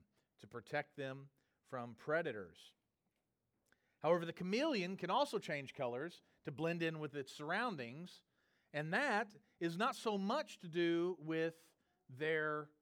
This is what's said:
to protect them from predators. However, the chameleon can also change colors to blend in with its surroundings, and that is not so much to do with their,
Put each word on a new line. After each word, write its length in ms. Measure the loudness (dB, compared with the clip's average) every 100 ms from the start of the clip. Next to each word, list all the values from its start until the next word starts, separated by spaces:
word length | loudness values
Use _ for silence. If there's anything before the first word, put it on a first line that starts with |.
| _ _ _ _
to 80 | -12
protect 480 | -12 -4 -4 -2 -6
them 320 | -6 -8 -12 _ _ _ -10
from 260 | -6 -6 -6
predators. 640 | 0 2 2 -4 -8 -14 -20 _ _ _ _ _ _ _ _ _ _ _ _ _
However, 240 | 4 4 2
the 60 |
chameleon 640 | -4 0 2 2 2 0 -2
can 140 | 0
also 300 | 2 2 0
change 340 | -2 -4 -4
colors 480 | -2 -2 0 -4 -8 _ _ -8
to 80 |
blend 280 | -2 0 2
in 180 | 0 0
with 160 | -4 -4
its 180 | -6
surroundings, 880 | -6 -2 0 0 -2 -6 -8 -14 -16 _ _ _ _ _
and 200 | -2 2
that 340 | 2 4 2 0 -6 _ -2
is 180 | 0 2
not 160 | 2
so 240 | 2 0 2
much 400 | 2 0 -2 -8
to 100 | -4
do 480 | 2 4 4 2 0
with 340 | -2 0 0 -2 -18 _ _ _ -14 -4
their, 520 | 2 2 2 -2 -6 _